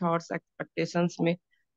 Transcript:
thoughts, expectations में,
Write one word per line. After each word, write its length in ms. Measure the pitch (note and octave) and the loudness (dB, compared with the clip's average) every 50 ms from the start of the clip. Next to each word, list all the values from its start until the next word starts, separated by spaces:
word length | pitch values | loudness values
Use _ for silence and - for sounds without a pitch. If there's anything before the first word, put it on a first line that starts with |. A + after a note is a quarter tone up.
thoughts, 300 | F3+ E3+ E3 E3+ E3 - | 0 0 0 0 -2 -4
expectations 840 | - D#3+ - _ _ - - - _ E3 E3 E3+ - F3 F3 E3+ - - | -8 -8 -8 _ _ -14 -14 -8 _ -4 -4 0 2 2 2 2 2 0
में, 160 | E3+ E3+ F3+ - _ _ _ _ _ _ _ | 0 0 0 0 _ _ _ _ _ _ _